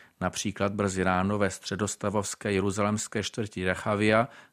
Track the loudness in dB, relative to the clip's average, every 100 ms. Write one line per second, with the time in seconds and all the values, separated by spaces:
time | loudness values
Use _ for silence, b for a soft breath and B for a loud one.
0 | B B -4 -2 -4 -2 0 0 0 2
1 | 2 2 2 2 0 -2 -6 -4 -4 -2
2 | -2 -2 -2 -4 -2 0 0 0 0 -2
3 | -4 -6 -6 -6 -6 -2 -2 0 0 2
4 | 4 4 2 B B